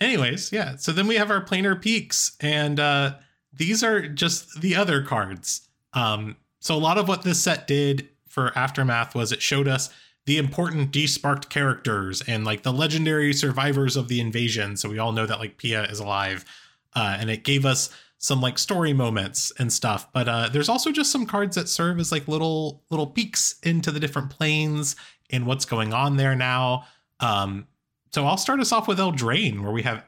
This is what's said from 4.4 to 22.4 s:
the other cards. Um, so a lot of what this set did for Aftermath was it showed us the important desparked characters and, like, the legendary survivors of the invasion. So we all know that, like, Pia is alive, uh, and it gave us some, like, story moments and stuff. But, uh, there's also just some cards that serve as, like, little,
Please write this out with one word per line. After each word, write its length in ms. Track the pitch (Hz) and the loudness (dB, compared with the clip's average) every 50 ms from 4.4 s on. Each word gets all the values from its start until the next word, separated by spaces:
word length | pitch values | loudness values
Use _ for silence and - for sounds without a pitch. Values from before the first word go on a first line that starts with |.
| - - - 156 | -6 -10 -8 -2
the 120 | 170 175 165 | 0 2 2
other 260 | 185 208 175 147 139 | 2 2 2 2 2
cards. 680 | 139 - 131 110 98 95 95 85 - - - - - _ _ _ _ _ | 0 0 0 -2 -2 -2 -6 -8 -6 -6 -6 -6 -8 _ _ _ _ _
Um, 440 | - 127 120 110 107 104 107 107 - - _ _ _ _ | -2 0 0 0 0 -2 -4 -8 -10 -14 _ _ _ _
so 140 | - - 160 | -4 -2 0
a 40 | 151 | 2
lot 180 | 156 156 180 214 | 2 4 4 4
of 100 | 190 190 | 2 2
what 140 | 190 185 - | 0 0 0
this 180 | 180 170 175 | 0 0 2
set 240 | - 180 160 143 - | 2 0 0 0 0
did 420 | - 143 143 143 143 139 139 - - _ _ _ _ | 0 2 2 4 2 2 0 -2 -8 _ _ _ _
for 280 | - 143 127 123 - | -4 -2 -2 0 0
Aftermath 580 | 131 127 131 - 143 131 127 117 117 117 - - | 0 -2 0 0 0 0 2 2 0 0 -2 -2
was 160 | 120 117 104 | -2 -2 -2
it 100 | 117 - | -2 -2
showed 260 | - - 147 139 139 135 | 0 0 2 2 2 2
us 220 | 131 131 - - - - - _ _ _ _ | 2 0 -2 -6 -10 -14 -20 _ _ _ _
the 140 | 139 147 156 | 0 2 2
important 540 | 143 135 - 175 175 160 160 151 139 139 | 0 0 0 -2 -2 -2 0 0 -2 0
desparked 580 | 139 143 151 143 - - - 143 139 139 - - | 0 0 0 0 0 0 0 0 -2 -2 -4 -4
characters 720 | - 143 143 135 123 - - 117 107 101 95 95 95 - | -2 0 2 0 0 0 -2 -2 -2 -2 -2 -4 -6 -6
and, 220 | - - 113 110 110 | -4 -4 -4 -2 -2
like, 180 | 110 107 104 | -2 -4 -2
the 100 | - 131 | -2 -2
legendary 600 | 127 135 160 151 156 160 160 156 156 151 147 147 139 | 0 0 0 0 0 0 0 0 2 2 2 2 2
survivors 600 | 139 - 135 131 131 135 143 139 139 139 127 127 | 2 0 0 0 0 0 2 2 2 2 2 0
of 120 | 135 - 123 | 0 -2 0
the 120 | 127 120 | 0 0
invasion. 560 | 117 110 110 135 123 117 110 113 101 101 104 101 | 0 0 0 0 0 0 0 -2 -4 -4 -4 -6
So 100 | - 104 | -6 -4
we 100 | 104 110 | -4 -4
all 140 | 113 113 | -2 -2
know 140 | 110 113 110 | 0 -2 -2
that, 140 | 107 110 107 | -2 -2 -4
like, 180 | 113 104 - - | -6 -10 -10 -6
Pia 240 | - 117 113 107 104 | -4 -2 -2 -2 -2
is 140 | 98 104 107 | -4 -6 -6
alive, 460 | 104 101 101 98 98 95 95 92 - - - - - - _ _ _ _ - | -4 -2 -2 0 0 -2 -4 -6 -10 -14 -20 -20 -20 -20 _ _ _ _ -2
uh, 220 | 123 110 101 98 101 | -2 0 0 0 -2
and 80 | 113 110 | -2 -4
it 160 | 110 110 - | -4 -2 0
gave 220 | 139 139 139 135 | 0 2 2 2
us 240 | 135 131 131 - - - - - _ _ - | 2 2 2 -2 -4 -8 -14 -20 _ _ -6
some, 180 | - - 143 131 | -4 -2 0 0
like, 160 | 127 123 120 - | 0 0 0 -2
story 340 | - - 202 175 165 156 | -2 -2 0 0 2 2
moments 580 | 143 131 123 117 110 104 95 95 - - - - - - | 2 2 2 2 0 0 -2 -2 -4 -4 -4 -4 -4 -4
and 140 | 127 117 | -2 -2
stuff. 400 | - - - 113 104 95 - - | -2 0 0 0 -2 -2 -4 -4
But, 160 | - 131 120 120 | -2 -2 0 0
uh, 200 | 117 117 117 113 | 0 0 0 0
there's 160 | 127 147 147 226 | 0 2 2 2
also 240 | 233 247 - 320 | 0 0 0 0
just 180 | 285 302 285 - | 0 0 0 0
some 140 | - 269 226 | 0 0 -2
cards 320 | - 214 202 202 190 - | 0 0 0 0 0 -2
that 120 | 180 170 175 | -2 -2 -2
serve 280 | - - 170 175 180 170 | -2 0 0 0 0 0
as, 140 | 165 - | -2 -2
like, 160 | 165 151 139 151 | -2 -2 -2 -2
little, 560 | 151 156 | -2 0